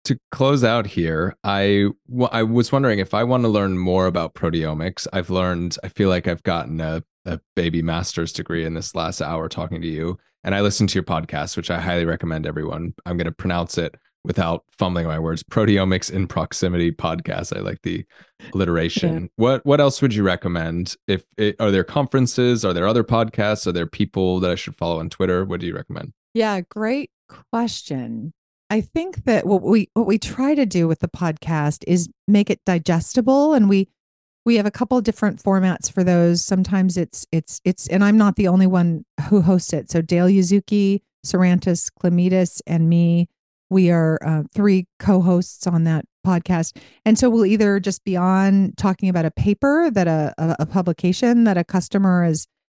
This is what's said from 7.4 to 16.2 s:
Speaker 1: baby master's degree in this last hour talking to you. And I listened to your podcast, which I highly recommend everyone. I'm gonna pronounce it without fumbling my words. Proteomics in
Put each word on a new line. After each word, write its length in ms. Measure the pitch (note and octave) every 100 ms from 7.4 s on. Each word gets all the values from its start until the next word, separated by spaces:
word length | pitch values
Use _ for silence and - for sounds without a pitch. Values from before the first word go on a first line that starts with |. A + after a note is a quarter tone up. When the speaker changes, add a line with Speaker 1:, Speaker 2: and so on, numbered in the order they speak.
| _ -
Speaker 1:
baby 240 | E2+ E2
master's 500 | E2 E2 F2 - D#2+
degree 360 | - - E2 D#2+
in 80 |
this 200 | E2 E2
last 280 | - E2 -
hour 260 | D2+ E2 D#2+
talking 320 | - E2+ E2
to 80 | E2+
you. 300 | D#2 E2 F2+ _ _
And 120 | F#2
I 60 | G2
listened 300 | G2+ - G2+
to 60 | F#2+
your 80 |
podcast, 520 | E2+ E2 D#2+ D2 D2+ -
which 140 | -
I 100 | E2+
highly 240 | E2 F2
recommend 420 | E2 E2 E2 D#2+ D#2+
everyone. 460 | D#2 D#2+ D#2+ E2+ - F2+
I'm 100 | F2
gonna 160 | E2
pronounce 460 | - F#2 F2 E2+ -
it 160 | E2 - _ _
without 400 | - - E2+ E2+ _ -
fumbling 280 | F#2 F2 E2
my 120 | D#2
words. 240 | D#2+ D#2+
Proteomics 680 | - - G#2+ G2 F#2+ F#2 -
in 140 | G2